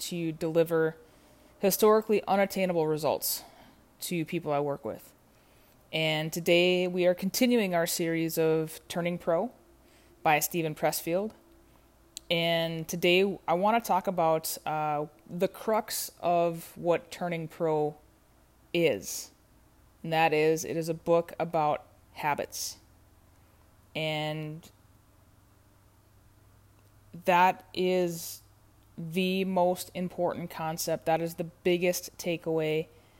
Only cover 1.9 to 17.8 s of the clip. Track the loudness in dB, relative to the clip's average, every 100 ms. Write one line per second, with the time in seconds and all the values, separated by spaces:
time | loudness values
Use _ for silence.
1.9 | 6 4 0 2 0 0 0 -2 0 0
2.9 | 0 0 -2 -2 -6 -10 -20 -20 -20 _
3.9 | -12 -6 -4 -4 -4 -2 -2 -2 -4 -8
4.9 | -10 -14 -20 _ _ _ -20 _ _ -6
5.9 | -2 0 -2 -4 -2 4 6 6 4 0
6.9 | 2 2 2 0 2 2 4 2 0 0
7.9 | -2 -2 0 -2 2 2 2 -2 -8 -10
8.9 | -4 -4 -4 -2 0 -2 -8 _ -20 -20
9.9 | -20 -20 -2 2 2 2 -2 -4 -2 -2
10.9 | -2 -2 -2 -4 -10 _ -20 _ -20 _
11.9 | _ _ -12 -4 0 2 0 0 -4 -6
12.9 | 0 4 6 4 0 -2 0 2 2 2
13.9 | 0 0 0 2 2 -2 -8 -4 -2 -2
14.9 | -2 -6 -12 -12 -4 -4 -2 -2 -2 -2
15.9 | -6 -8 -4 0 2 2 -2 -12 -4 0
16.9 | 0 -2 -8 -6 -4 -6 -4 0 0